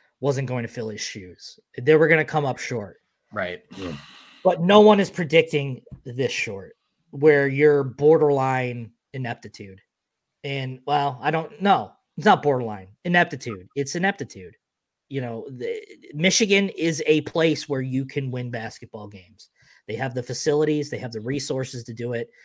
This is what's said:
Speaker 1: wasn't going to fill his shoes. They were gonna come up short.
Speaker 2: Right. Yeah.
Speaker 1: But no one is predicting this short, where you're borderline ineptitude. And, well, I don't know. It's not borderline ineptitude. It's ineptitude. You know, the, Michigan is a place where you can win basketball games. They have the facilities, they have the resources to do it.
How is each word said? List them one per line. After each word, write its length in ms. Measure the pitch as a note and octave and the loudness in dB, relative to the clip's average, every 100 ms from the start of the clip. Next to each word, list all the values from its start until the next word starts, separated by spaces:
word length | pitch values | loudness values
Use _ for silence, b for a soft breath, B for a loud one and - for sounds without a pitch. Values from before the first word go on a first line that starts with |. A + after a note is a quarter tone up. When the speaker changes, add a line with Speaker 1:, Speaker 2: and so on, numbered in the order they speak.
| b _ | b _
Speaker 1:
wasn't 280 | C3 C3 C3 | -2 -2 -4
going 140 | B2 | -6
to 60 | A#2 | -6
fill 200 | - A2 | -8 -10
his 120 | G#2 | -8
shoes. 580 | - - F2+ E2+ - - _ - | -10 -12 -16 -18 -20 -20 _ -2
They 140 | B2 | 4
were 140 | D#3 D#3 | 6 6
gonna 160 | D#3+ | 4
come 200 | D3+ D#3 | 2 -2
up 140 | C#3+ B2 | -2 -4
short. 400 | - A#2+ G2 - _ _ _ | -6 -8 -8 -14 _ _ _
Speaker 2:
Right. 300 | G#2 F2+ F2+ _ G2 | -8 -6 -8 _ -12
Yeah. 200 | F#2 D2 - - - - | -10 -10 -14 -20 -20 -4
Speaker 1:
But 160 | F#3 E3 | 0 2
no 200 | F3 G#3 | 6 8
one 200 | G#3 G3+ | 10 8
is 100 | G3 | 2
predicting 720 | - E3 D#3+ D#3+ D3+ C#3 C3+ - - | -2 2 4 4 0 -4 -8 -14 -18
this 260 | - A#2+ B2 | -10 -4 -2
short, 460 | - - G2 F#2 - _ _ _ | -2 -6 -8 -14 -20 _ _ _
where 380 | C#3 D3+ D3 C#3 | 2 6 6 4
you're 340 | C3+ D3+ C#3+ | 4 4 4
borderline 1120 | C3+ A2 D3 D#3+ D3 C#3+ C3 C3 B2 A#2+ A2+ _ _ | 0 2 6 6 6 2 2 0 -2 -6 -12 _ _
ineptitude. 640 | C3+ A#2+ A#2 G#2+ - G2+ F#2+ _ _ _ _ _ _ | -10 -8 -8 -12 -18 -18 -20 _ _ _ _ _ _
And, 360 | C#3+ C#3 C3 C3 - | -8 -6 -8 -8 -2
well, 320 | D3 C#3+ C3 | 0 0 -2
I 80 | C#3+ | -2
don't 300 | D#3+ E3 - | -2 -4 -2
know. 300 | F#3+ E3 G2+ _ _ - | 2 2 0 _ _ -2
It's 80 | D3+ | 4
not 160 | F3+ | 4
borderline 460 | D3 C3 A#2 G#2 F#2+ _ | 4 0 -2 -8 -14 _
ineptitude. 640 | F3+ F3 E3+ C3+ B2+ G2+ F#2 | 0 2 2 -2 -10 -12 -8
It's 220 | - C3+ F3 | -6 -4 -2
ineptitude. 580 | F#3+ G3 C3 G#2 F2+ - _ _ _ _ _ | -2 -2 -8 -14 -20 -20 _ _ _ _ _
You 140 | C3+ | -8
know, 240 | B2 A2+ B2 | -8 -8 -12
the, 320 | B2+ A#2 F#2 - - - | -10 -8 -8 -12 -20 -14
Michigan 560 | D3 F3+ - G#3 G3 G3 | -2 0 2 2 2 0
is 320 | - E3 D3+ D#3 | -2 -2 0 2
a 160 | D#3 | 2
place 460 | D3 E3+ E3 D3 - | 0 0 0 0 -4
where 120 | C3+ | -4
you 240 | C3 C3 | -4 -4
can 260 | C3+ D3 C3+ | -4 -6 -6
win 200 | B2 B2 | -6 -8
basketball 580 | A#2 A2+ - A2 A2 G#2 | -8 -10 -14 -16 -16 -16
games. 400 | G#2 F2+ _ - b b b - | -18 -20 _ -20 b b b -12
They 60 | G#2+ | -6
have 180 | C3 | -4
the 80 | B2 | -4
facilities, 680 | A#2+ B2 - D3 D#3 D3+ C#3+ | -6 -4 0 2 2 0 -2
they 80 | A2+ | -8
have 140 | B2 | -8
the 80 | A2+ | -8
resources 640 | A2+ C#3 C3+ C3 C3 B2+ | -6 -4 -4 -4 -6 -8
to 100 | A2+ | -12
do 180 | A2+ A#2+ | -8 -6
it. 160 | A#2 A#2 b | -6 -8 b